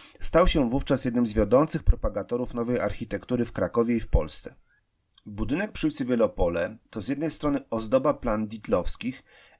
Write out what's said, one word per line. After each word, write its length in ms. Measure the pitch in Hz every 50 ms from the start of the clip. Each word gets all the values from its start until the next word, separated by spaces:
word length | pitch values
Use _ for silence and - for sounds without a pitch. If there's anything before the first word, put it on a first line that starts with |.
| - - - -
stał 280 | - - - 165 180 -
się 220 | - 165 131 113
wówczas 340 | 120 135 - - 143 123 -
jednym 220 | 127 117 123 120
z 60 | 110
wiodących 500 | 104 110 104 98 117 131 156 156 - 151
propagatorów 720 | - - - - - 107 98 104 95 - 120 120 123 - -
nowej 260 | 120 117 120 123 95
architektury 640 | 87 104 - - 117 104 - 98 - - 127 120 120
w 80 | 110
Krakowie 440 | - - 92 90 - 117 117 117 120
i 40 | 113
w 80 | - -
Polsce. 460 | - - 78 78 - - - - - _ _ _ _ _ _ _ _ _ _ _ - _ -
Budynek 460 | - 104 101 104 107 135 175 208 208
przy 140 | - - -
ulicy 180 | 156 147 - 131
Wielopole 720 | 120 127 113 110 101 - - 92 85 85 85 87 101 110 - _ _
to 120 | - 110
z 60 | 101 -
jednej 220 | 143 139 160 156
strony 300 | - - - 147 143 139 - -
ozdoba 440 | 117 113 110 107 123 131 131 147 135
plan 320 | - - 120 107 107 110
ditlowskich 760 | 104 110 107 - - 104 90 85 - - - - 123 127 - _ _ _ - - - _ _